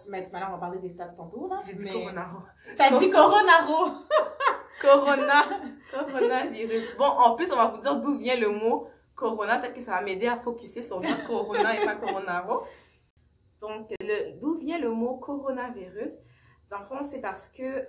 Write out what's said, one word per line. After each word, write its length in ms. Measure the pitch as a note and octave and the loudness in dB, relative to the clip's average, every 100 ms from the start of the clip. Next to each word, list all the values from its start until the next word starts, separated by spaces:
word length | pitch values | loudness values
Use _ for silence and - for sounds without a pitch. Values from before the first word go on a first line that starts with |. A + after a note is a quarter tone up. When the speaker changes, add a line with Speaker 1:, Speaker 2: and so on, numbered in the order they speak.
| G3+ | -10
Speaker 1:
Mais 120 | F#3+ F3+ | -10 -10
tout 80 | F3+ | -10
à 20 | |
l'heure, 120 | F#3+ | -8
on 40 | |
va 40 | F3 | -8
parler 200 | F3+ F#3+ | -10 -10
des 120 | F3+ | -12
stats 180 | - F3 | -12 -16
tantôt, 400 | - E3+ A#3 F#4 | -16 -16 -12 -8
là. 140 | F#4+ G4 | -8 -10
Speaker 2:
J'ai 80 | |
dit 80 | G3 | -12
Speaker 1:
Mais 100 | G3 | -8
Speaker 2:
coronaro. 460 | F#3+ F#3 F3+ F3 F3 - _ - - | -8 -6 -8 -10 -14 -18 _ -10 4
Speaker 1:
T'as 200 | C4+ B3+ | 6 8
dit 140 | F#4+ | 6
coronaro. 800 | D#4 - G#4 F#4 E4 D4 D#4+ D#4 - - - - - | 8 8 8 8 6 6 2 0 -2 0 0 0 -2
Speaker 2:
<laughs> 420 | C#4 - - - | -2 -2 -10 2
Corona. 640 | C#4 C#4 C#4 C4+ C#4 C#4+ D4 G4 C4 - - | 6 8 6 2 4 4 4 -2 -8 -16 -10
Coronavirus. 1040 | C4+ D4+ C4+ E4+ B3+ - A3 A3+ A3+ A3+ - | -8 -6 0 0 0 -2 -6 -4 -4 -4 0
Bon, 80 | |
en 300 | C#4 - A#3+ | 2 6 6
plus, 180 | A#3 F4+ | 6 0
on 40 | B3+ | 2
va 100 | A3 | 2
vous 160 | A3 | 0
dire 180 | C#4 C#4+ | -2 -2
d'où 160 | C4+ B3+ | -2 -4
vient 200 | A#3 B3 | -2 0
le 80 | G#3 | 0
mot 400 | G#3 A3+ C#4 - - _ | 0 0 -2 -4 -20 _
corona. 440 | - A3+ A3 G#3 B3+ | -6 -4 -4 -2 -2
Peut-être 160 | B3 | -2
que 80 | B3 | -10
ça 80 | A3+ | -6
va 80 | F#3 | -4
m'aider 260 | G3+ F#3 A#3+ | -4 -2 -2
à 120 | A#3+ | -2
focuser 420 | A#3+ A3+ - A#3 | -6 -10 -12 -14
sur 200 | - F#3 | -10 -6
dire 200 | D#4 - - | -4 -4 -4
corona 520 | A#3 G#3+ A3+ A3+ A3+ | -6 -2 0 0 0
et 60 | |
pas 120 | G#4 G#3 | -2 -2
coronaro. 680 | G#3+ G3 F#3+ F3 F3+ - - - _ _ _ _ _ _ _ _ | -6 -6 -4 -6 -4 -6 -6 -18 _ _ _ _ _ _ _ _
Donc, 300 | G#3+ A3 A3 G3+ | -12 -12 -12 -10
le, 400 | G3+ G#3 - F3+ | -6 -4 -6 -6
d'où 160 | C#4+ E4 | -6 -4
vient 220 | C#4 E4+ | -6 -4
le 100 | A#3 | -4
mot 300 | A3+ A#3+ C4 | -2 -4 -6
coronavirus ? 960 | - C#4 C4+ B3 A3 G3+ F3+ G3+ D4+ - _ _ _ _ _ | -8 -6 -6 -6 -8 -12 -16 -12 -12 -12 _ _ _ _ _
Dans 80 | G3+ | -16
le 80 | - | -12
fond, 160 | C4+ | -10
c'est 180 | C#4+ B3+ | -10 -8
parce 260 | G3+ F#3 - | -8 -10 -16
que, 140 | - | -10
euh, 220 | C4 C4+ | -8 -6